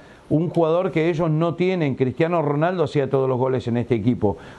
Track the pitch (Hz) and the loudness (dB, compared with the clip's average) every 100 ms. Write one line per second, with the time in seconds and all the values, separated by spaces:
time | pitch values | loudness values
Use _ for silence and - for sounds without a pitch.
0 | - - - 147 165 - 156 170 185 160 | -12 -20 -2 -2 0 0 2 2 0 0
1 | 165 160 170 156 170 151 180 185 147 123 | 0 0 0 2 0 0 0 0 0 0
2 | 127 117 165 175 147 143 170 185 143 147 | -2 0 0 0 0 0 0 0 0 0
3 | 135 135 131 123 131 131 120 120 117 117 | 0 0 0 0 0 0 -2 -2 0 0
4 | 110 117 104 98 - | 2 2 0 -2 -10